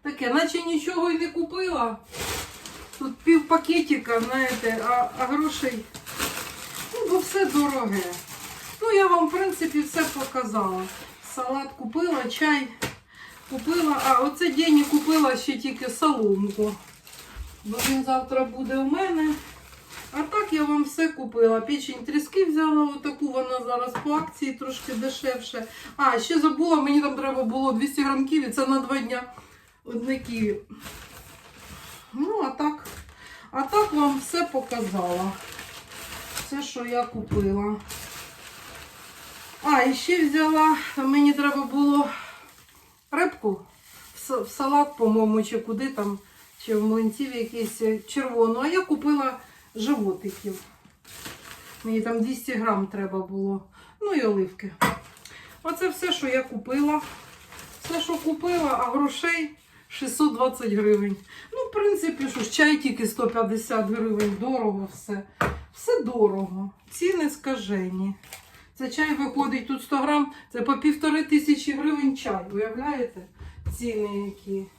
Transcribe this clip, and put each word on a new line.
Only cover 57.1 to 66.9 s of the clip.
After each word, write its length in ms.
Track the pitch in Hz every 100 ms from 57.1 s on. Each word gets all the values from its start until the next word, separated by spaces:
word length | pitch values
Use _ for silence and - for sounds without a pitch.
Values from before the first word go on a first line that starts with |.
| - - - - - - -
Все, 180 | - 330
що 160 | - 330
купила, 600 | 320 311 349 349 294 240
а 120 | 240
грошей 580 | 269 285 - 339 339 302 - _ - _
шістсот 460 | - 262 - 302
двадцять 400 | 233 254 254 233
гривень. 420 | 202 208 208 202 196 - - -
Ну, 60 | 508
в 120 | 523
принципі, 560 | 415 403 381 320 277 269
що 80 | 247
ж, 120 | 214
чай 260 | - 302 294
тільки 300 | 277 220 220
сто 200 | - 226
п'ятдесят 600 | 233 208 220 - 226 202
гривень. 480 | 226 220 208 208 196
Дорого 500 | 247 262 214 196 196
все. 300 | - - 202 202 - - - -
Все 300 | - - 480
дорого. 680 | 220 240 208 190 185 185 196 - _